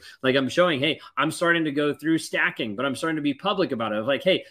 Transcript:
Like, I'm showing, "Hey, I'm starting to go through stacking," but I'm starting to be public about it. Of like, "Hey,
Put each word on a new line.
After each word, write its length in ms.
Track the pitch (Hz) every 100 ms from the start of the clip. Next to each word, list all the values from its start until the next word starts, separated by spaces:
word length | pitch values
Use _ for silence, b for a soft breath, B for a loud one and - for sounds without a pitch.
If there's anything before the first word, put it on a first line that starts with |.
| B B
Like, 140 | 131 131
I'm 120 | 131
showing, 300 | 139 180 143
"Hey, 220 | 147 139 B -
I'm 160 | 147
starting 320 | 151 175 170
to 80 | 156
go 200 | 139 147
through 260 | 135 156 160
stacking," 580 | - 175 165 - 123 101
but 100 | 139
I'm 80 |
starting 220 | 131 165 156
to 60 |
be 120 | 147
public 380 | 135 196 196 175
about 180 | 123 110
it. 80 | 131
Of 80 | 123
like, 160 | 131
"Hey, 220 | 185 170 B